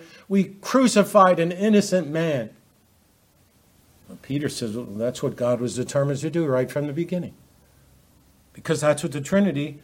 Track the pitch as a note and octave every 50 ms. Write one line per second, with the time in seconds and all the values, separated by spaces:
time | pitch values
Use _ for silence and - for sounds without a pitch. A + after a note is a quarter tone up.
0 | - - - - - - F#3+ G3 F#3 - - - - - - C4 C4+ A3+ - G#3
1 | G3 - - G#3 F#3+ F#3 F3 E3 E3 E3+ F3+ F3+ G3+ A3 G#3+ G#3 G3 - F3+ F#3
2 | E3 C#3 D3 D#3+ E3 E3 D3 C3 A2 G#2+ - _ _ _ _ _ _ _ _ _
3 | _ _ _ _ _ _ _ _ _ _ _ _ _ _ _ _ _ _ _ _
4 | _ - - - - - C3+ D3 D3 C3 - - A#2+ A2+ G#2 A#2+ B2 G2+ G2+ G#2
5 | A2+ B2 B2+ - - C#3 A2+ - B2 A#2+ B2 A2+ A#2+ A#2+ G#2 A#2+ B2 - - C#3+
6 | C#3 C#3+ C#3+ C3+ C3+ D#3+ D#3+ E3+ E3 D3 C3 B2+ B2+ B2+ - D3 C#3+ D3 C#3+ D#3
7 | E3+ E3+ F#3 F3+ E3 G#2 - - _ _ _ _ _ _ _ _ _ _ _ _
8 | _ _ _ _ _ _ _ _ _ _ _ - - - D#3+ D3 D3 D3+ D3 C#3+
9 | - D#3+ C3+ D3 C#3 - F#3+ G3 G3+ F#3+ D3+ C#3 C#3+ D#3 D3 -